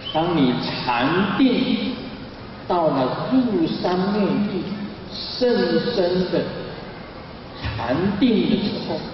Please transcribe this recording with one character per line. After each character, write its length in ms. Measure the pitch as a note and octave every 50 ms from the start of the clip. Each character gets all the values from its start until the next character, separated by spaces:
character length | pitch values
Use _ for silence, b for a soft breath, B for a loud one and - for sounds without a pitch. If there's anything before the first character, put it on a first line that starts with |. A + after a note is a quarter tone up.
| - - -
当 220 | D#3 E3 F3 F3
你 180 | D#3+ C3+ B2 A#2+ A#2+ B2
禅 720 | - - - - B2 B2 A#2+ B2 C#3 E3 F3+ G3+ - -
定 560 | - C#4 B3+ A3+ F#3 - - - - - - - - - - - - - - - - - - - - -
到 200 | - - F4 E4
了 420 | D#4 C#4 C3+ C3 B2 - - D#3+ - B3 C4 B3 A#3
入 160 | G#3 F3+ D#3+
三 300 | D3+ - - - F#3+ F3+ F#3 F#3+ G3+ G#3
昧 60 | G#3+ G3+ F3 C#3 - - -
地、 120 | - F3+ D#3+ F3 G#3 - - - - - - -
甚 680 | - - - - - - B3 B3 A#3 G3 F#3 E3+ E3 D#3+ D#3 D#3 -
深 380 | G3 F3+ F3 F3+ F#3 F3+ -
的 100 | - - - - - - - - - - - - - - - - - - - - - - - - - -
禅 340 | - - G#2 A2 A#2 A#2 B2+ D#3 F3+ G#3 - -
定 300 | C#4 A#3+ G#3+ F#3+ E3+ -
的 80 | -
时 320 | - - - - - - -
候 60 | E3+ D#3 - -